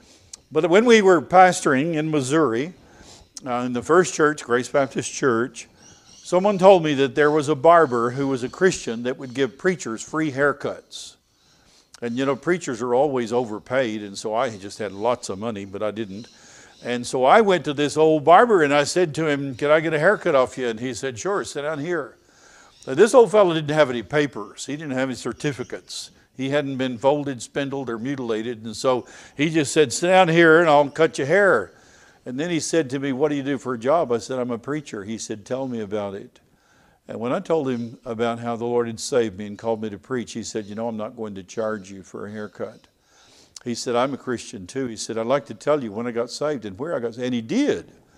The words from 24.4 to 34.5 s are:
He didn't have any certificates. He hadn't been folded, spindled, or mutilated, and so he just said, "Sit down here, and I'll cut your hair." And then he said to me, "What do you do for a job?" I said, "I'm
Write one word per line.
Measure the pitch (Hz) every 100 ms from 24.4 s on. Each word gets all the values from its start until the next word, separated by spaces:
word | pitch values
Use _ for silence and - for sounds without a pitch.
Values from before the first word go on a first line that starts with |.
| 101 - -
He | 147
didn't | 160
have | 131 131
any | 120
certificates. | 120 110 147 120 117 101 - - - _ _ -
He | 135
hadn't | 143 139 135
been | 131 120
folded, | 135 147 143 127
spindled, | - 151 139 139 123
or | 113
mutilated, | 123 139 120 110 113 113
and | 113
so | 104 135 127 - - - -
he | 156
just | 160 139
said, | 165 147
"Sit | - 170
down | 185 180
here, | 165 170 156
and | 170
I'll | 147 143
cut | - 160 -
your | 139
hair." | 180 196 127 92 - _ _ _ _ -
And | 127
then | 170
he | 165
said | - 170 139
to | 139
me, | 139
"What | 127 151
do | 147
you |
do | 135 139
for | 127
a | 123
job?" | 120 165 143
I | 117
said, | 110 131
"I'm | 123